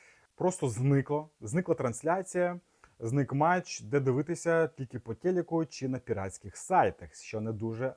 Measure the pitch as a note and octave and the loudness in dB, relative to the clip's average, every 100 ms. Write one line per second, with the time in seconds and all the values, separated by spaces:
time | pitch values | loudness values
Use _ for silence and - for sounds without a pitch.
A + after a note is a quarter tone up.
0 | - _ _ - F3 F3 C#3 G#2+ C3+ C#3 | -20 _ _ -2 -2 0 -2 0 4 4
1 | C3+ D3 D#3 _ G#2+ C#3+ F#3 E3 B2+ A2+ | 2 -2 -6 _ -6 -2 0 0 -2 -2
2 | D#3 F3+ F#3 F3+ F3 F3 - _ - - | 0 0 0 0 0 -2 -12 _ -20 -8
3 | A2+ C#3 C3 C3+ D#3 F3+ - - G#2+ C#3+ | -2 0 2 2 4 4 0 -10 -2 0
4 | C3+ B2+ D3 E3+ E3+ E3 D#3+ - C3 B2 | 2 2 0 -2 2 2 2 -2 -10 -8
5 | A#2 A2+ F3+ F#3 E3 E3 D#3+ - C3 B2+ | -8 -4 0 0 0 0 -2 -4 -4 -2
6 | - G2+ G2 - G#2 - - F3+ A#2 - | -2 -4 -4 -8 -14 -12 2 4 4 2
7 | D#2+ - - A2 A2 A2 A2+ A2+ C3 | -10 -18 -10 -6 -4 -4 -4 -4 -6